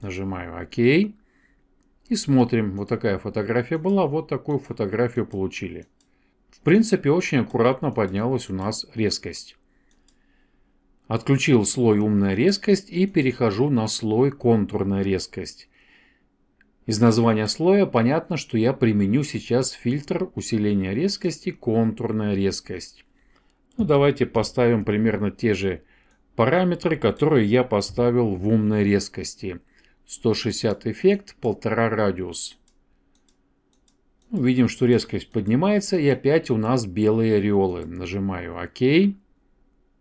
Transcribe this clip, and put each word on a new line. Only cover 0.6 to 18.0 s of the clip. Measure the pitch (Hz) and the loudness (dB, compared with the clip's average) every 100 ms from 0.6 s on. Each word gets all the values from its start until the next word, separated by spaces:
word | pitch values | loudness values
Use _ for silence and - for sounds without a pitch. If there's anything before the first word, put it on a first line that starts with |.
«ОК». | 87 - | -8 2
И | 120 151 208 - _ _ _ _ _ _ _ _ - 240 | 4 4 2 -4 _ _ _ _ _ _ _ _ -6 -4
смотрим. | - 135 120 117 107 95 | 2 4 4 2 -2 -4
Вот | 101 | -6
такая | 110 113 95 | -4 -2 -2
фотография | 107 104 104 117 123 160 | -4 -4 -2 -2 -2 -4
была, | 170 196 160 | 0 0 0
вот | 147 156 | -2 -4
такую | 139 - 143 | -6 -4 -6
фотографию | - - 104 107 120 120 107 | -6 -6 -4 -2 -2 -2 -4
получили. | 101 95 - 95 85 85 _ _ _ _ _ _ | -4 -6 -6 -12 -12 -18 _ _ _ _ _ _
В | - | -6
принципе, | - 190 220 190 139 | 2 4 4 0 2
очень | 160 180 139 | 0 0 -2
аккуратно | 104 120 117 131 151 | 0 0 0 0 -2
поднялась | 120 101 95 117 131 - | -2 -2 -2 -2 -4 -4
у | |
нас | 95 98 107 - | -6 -6 -6 -8
резкость. | 113 104 - - - - - _ _ _ _ _ _ _ _ _ _ _ _ _ _ - | -4 -2 -2 -8 -14 -16 -20 _ _ _ _ _ _ _ _ _ _ _ _ _ _ -6
Отключил | 113 - 139 - 127 101 | -4 0 2 4 4 4
слой | - 120 104 | 2 2 4
«Умная | 107 104 98 95 | 2 2 2 2
резкость» | 151 196 - 196 - | 2 0 0 0 0
и | 170 190 | -2 0
перехожу | 185 131 120 117 98 143 | 0 0 0 0 0 0
на | 127 107 | 0 0
слой | - 110 107 139 | -2 0 2 2
«Контурная | 139 120 113 95 104 98 98 | 0 2 2 2 -2 -2 0
резкость». | 98 95 - - 87 - - _ _ _ _ _ _ _ _ _ _ _ - | 0 -2 -4 -12 -14 -16 -20 _ _ _ _ _ _ _ _ _ _ _ -6
Из | 107 | 2
названия | 117 113 117 107 107 | 4 4 4 2 -2
слоя | - 165 202 190 | 0 2 4 4
понятно, | 120 | 2